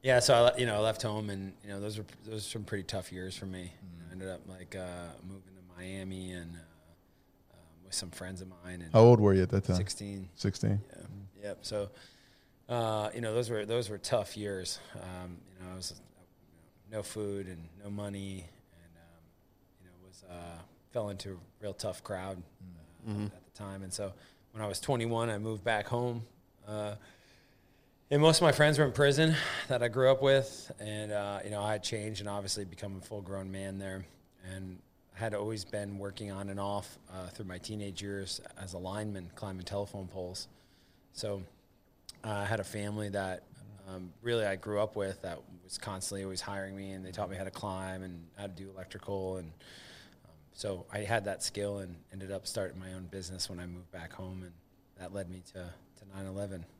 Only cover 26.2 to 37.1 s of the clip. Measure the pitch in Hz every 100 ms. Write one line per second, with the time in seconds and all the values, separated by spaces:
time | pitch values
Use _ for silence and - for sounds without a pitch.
26.2 | 110 - - _ 104 107 104 104 - -
27.2 | - - _ - _ _ _ _ _ 147
28.2 | 156 156 170 139 151 143 147 120 143 143
29.2 | 160 156 - - - 127 120 123 131 135
30.2 | 139 135 - - - - 104 107 107 104
31.2 | 101 101 101 104 104 107 - 110 107 101
32.2 | 101 101 98 104 95 85 104 95 87 104
33.2 | 98 98 95 95 98 98 98 95 92 -
34.2 | - _ 92 95 95 90 - _ _ 95
35.2 | 113 104 107 110 92 107 101 101 98 98
36.2 | 104 98 98 98 101 101 101 - -